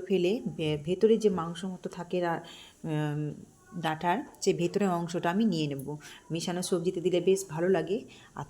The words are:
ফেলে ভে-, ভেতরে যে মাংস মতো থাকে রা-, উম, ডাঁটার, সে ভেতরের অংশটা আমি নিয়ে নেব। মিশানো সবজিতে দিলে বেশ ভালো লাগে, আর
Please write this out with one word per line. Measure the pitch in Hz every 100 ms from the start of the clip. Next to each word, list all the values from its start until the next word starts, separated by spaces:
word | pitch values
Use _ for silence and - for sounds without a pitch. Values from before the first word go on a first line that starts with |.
| 185
ফেলে | 190 175 240 240 151
ভে-, | 156 151
ভেতরে | 147 185 220 226
যে | 214
মাংস | 185 165 170 190
মতো | 180 180
থাকে | - 170 180
রা-, | 175 165 - - - -
উম, | 160 151 151 147 151 - - - - 175
ডাঁটার, | 160 156 175 196 302 -
সে | 202
ভেতরের | 160 170 196 196
অংশটা | 170 170 170 175
আমি | 180 226
নিয়ে | 165 151
নেব। | 139 135 151 - - -
মিশানো | 165 165 180
সবজিতে | 180 180 170 180
দিলে | 175 175
বেশ | 190 190 190
ভালো | 156 180
লাগে, | 175 160 202 - - -
আর | -